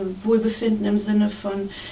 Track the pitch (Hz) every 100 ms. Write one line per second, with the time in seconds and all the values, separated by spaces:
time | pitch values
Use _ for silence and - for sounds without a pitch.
0 | 190 190 214 226 220 - 226 214 202 208
1 | 208 208 208 - 202 196 196 - -